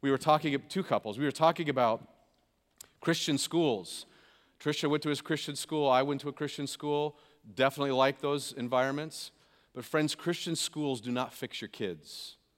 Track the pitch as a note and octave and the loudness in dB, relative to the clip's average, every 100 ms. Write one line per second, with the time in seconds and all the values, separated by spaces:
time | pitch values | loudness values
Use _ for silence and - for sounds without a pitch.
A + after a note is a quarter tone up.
0 | C#3 C3+ - D3+ D#3 C#3 - F#3+ - A2 | 2 2 4 4 4 -2 -2 -6 0 0
1 | A2 G#2+ D3 - D#3+ E3+ D#3 C3 A#2+ A2+ | 0 -4 -4 4 2 4 -2 2 2 2
2 | - _ _ _ _ _ _ _ - _ | -6 _ _ _ _ _ _ _ -20 _
3 | - E3 - C#3+ - D#3+ D#3+ G#2+ E2+ - | -2 0 0 -2 0 2 2 0 -4 -14
4 | - - _ _ _ _ D3 D3+ D3 D3+ | -16 -20 _ _ _ _ -4 0 0 0
5 | D3+ C#3+ - D3+ - C#3+ - D#3 C#3+ B2+ | 0 -4 -2 -4 -4 -8 -4 0 4 4
6 | C#3 C#3 C#3+ C3+ D3 - C#3 - D3 D3 | 4 -2 -6 -6 -6 -6 -8 -6 -2 -2
7 | D3 - - _ A2 G#2 C3 C#3 C#3 C3 | -2 -6 -20 _ -18 2 2 4 0 4
8 | C3+ C#3 C#3+ C#3+ - - B2 B2+ C3 C#3+ | 4 4 -2 -2 -4 -6 0 2 2 0
9 | D#3 - - _ _ _ _ - A#2+ D#3 | -6 -10 -14 _ _ _ _ -14 0 2
10 | D3+ - F3 E3+ - E3 - D3+ D3 B2+ | 2 0 -4 -4 -4 -4 -4 -2 -2 -2
11 | A2+ B2 B2+ - B2 - G#2+ - G#2 E2 | -2 -2 -4 -6 -10 -8 -12 -6 -6 -6
12 | - - - - _ | -12 -14 -14 -16 _